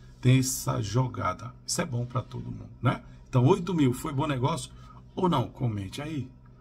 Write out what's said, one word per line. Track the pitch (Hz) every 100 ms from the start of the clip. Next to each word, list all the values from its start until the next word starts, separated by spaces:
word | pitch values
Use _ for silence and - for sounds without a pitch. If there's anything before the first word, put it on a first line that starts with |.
| - -
Tem | 123 131
essa | 127 - - 127
jogada. | 104 113 127 104 92 90 120 -
Isso | - -
é |
bom | 170 120
pra | 120 -
todo | - - -
mundo, | 110 104 -
né? | - - - - -
Então, | 127
oito | 123 196 180
mil, | 170 135
foi | 123 160
bom | 135 156
negócio | 135 135 165 - - - - -
ou | - 185
não? | 147 110
Comente | - 123 104 95 139
aí. | 151 151 104 - - -